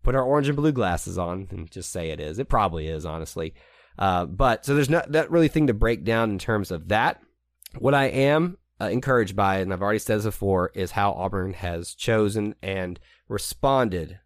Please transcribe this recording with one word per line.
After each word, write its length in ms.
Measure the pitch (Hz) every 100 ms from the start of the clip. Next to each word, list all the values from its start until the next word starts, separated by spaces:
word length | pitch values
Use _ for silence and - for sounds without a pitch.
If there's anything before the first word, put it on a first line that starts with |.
put 120 | -
our 80 | 131
orange 260 | 131 147 143
and 80 | 147
blue 160 | 156
glasses 440 | 131 98 85 - 90
on 300 | 87 92 92
and 220 | 95 82
just 200 | 95 85
say 180 | 92 80
it 100 | 78
is. 180 | 76 95
It 120 | 139
probably 380 | 120 98 80 78
is, 180 | 80
honestly. 480 | 80 80 80 - 80 - _ _ _ -
Uh, 280 | 95 90
but 400 | 85 90 131 113
so 100 | -
there's 140 | 143 135
not 240 | 160 -
that 180 | 147 147
really 160 | 170 160
thing 200 | 160 147
to 60 |
break 300 | 107 117 110
down 280 | 92 113 113
in 60 | 98
terms 320 | - 107 95
of 200 | 87 85
that. 320 | 104 143 - _ _ _ _ - 131
What 160 | 123
I 120 | 139
am, 520 | 135 135 139 151 175 185 _ _
uh, 40 |
encouraged 500 | 110 113 135 123 98
by, 240 | 95 98 95
and 120 | 95
I've 100 | 90
already 180 | 101 107
said 180 | - 107
this 80 |
before, 460 | 107 - 98 92 90
is 160 | 95 92
how 220 | - 101
Auburn 400 | - 95 95 95
has 400 | 92 92 85 87
chosen 640 | - - 110 104 107 104 -
and 380 | 98 95 92 87 _ _ _
responded 920 | 104 - - 139 135 117 90 80 90